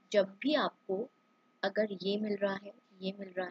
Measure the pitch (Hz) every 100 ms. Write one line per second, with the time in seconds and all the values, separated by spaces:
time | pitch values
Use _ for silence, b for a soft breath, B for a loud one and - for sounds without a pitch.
0 | - 208 190 - 262 294 202 - - 190
1 | 254 _ _ _ _ _ 202 202 214 190
2 | 190 208 214 202 196 196 202 - _ 190
3 | 185 202 196 180 180